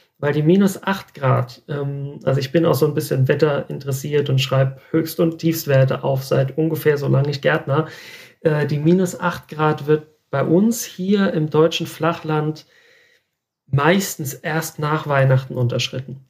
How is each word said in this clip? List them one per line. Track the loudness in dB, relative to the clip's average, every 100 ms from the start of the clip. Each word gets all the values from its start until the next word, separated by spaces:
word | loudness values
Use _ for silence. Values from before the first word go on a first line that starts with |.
| _ -6
Weil | -2
die | 2
minus | 4 4 4 0
acht | -4 -4 -6 -4
Grad, | 0 0 -2 -8 -10
ähm, | -6 -6 -6 -10 -6
also | -2 -2
ich | 0
bin | 2 2
auch | 2
so | 2
ein |
bisschen | 0 -2 0 2
Wetter | 2 2 0 -4
interessiert | -10 -6 -6 -2 0 2
und | 0
schreibe | 0 2 0 -2 -4
Höchst- | -2 -2 0
und | 0 0
Tiefstwerte | -2 -2 2 4 4 0
auf | -2 -2
seit | 0 0 0 0
ungefähr | -2 0 0 0
so | 2
lange | 2 0
ich | 0
Gärtner. | 0 0 0 -2 -2 -6 -20 -20 -20 _
Äh, | 0 0 0
die | 0
minus | 2 4 2 -2
acht | -6 -6 -10
Grad | -2 -2 0 0
wird | 0 -2 _ _
bei | -4
uns | 2 2 2 0
hier | -6 -6 0 2 2
im | 0 0
deutschen | 2 2 2 -8
Flachland | -4 -4 -4 -4 -2 -2 -6 -12 _ _ _ _ _ _ _ _ _ _
meistens | 2 4 2 0 -6 -10
erst | -8 -6 -4 -6 -6
nach | -2 -2 0
Weihnachten | 2 4 2 0 -4
unterschritten. | -2 -2 -4 -8 -12 -16 _